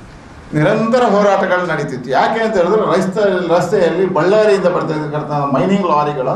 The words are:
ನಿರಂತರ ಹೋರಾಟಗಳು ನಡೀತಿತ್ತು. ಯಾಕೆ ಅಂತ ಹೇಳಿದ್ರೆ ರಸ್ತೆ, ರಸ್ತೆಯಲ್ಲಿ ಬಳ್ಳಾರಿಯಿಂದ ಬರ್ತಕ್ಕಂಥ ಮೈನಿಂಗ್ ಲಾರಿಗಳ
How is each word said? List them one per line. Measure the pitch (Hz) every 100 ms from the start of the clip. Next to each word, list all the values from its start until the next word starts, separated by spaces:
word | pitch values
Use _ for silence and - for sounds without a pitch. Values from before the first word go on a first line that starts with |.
| - - - - -
ನಿರಂತರ | 151 180 226 226 247
ಹೋರಾಟಗಳು | 233 196 202 190 185 180 175
ನಡೀತಿತ್ತು. | 151 143 123 123
ಯಾಕೆ | 131 226 226
ಅಂತ | 220 190
ಹೇಳಿದ್ರೆ | 170 214 170 185
ರಸ್ತೆ, | 185 214 202 180 165 175
ರಸ್ತೆಯಲ್ಲಿ | 170 202 165 175 185
ಬಳ್ಳಾರಿಯಿಂದ | 151 180 214 208 190 175
ಬರ್ತಕ್ಕಂಥ | 160 156 151 147 147 147 147 139 160
ಮೈನಿಂಗ್ | 185 196 175
ಲಾರಿಗಳ | 147 147 139 131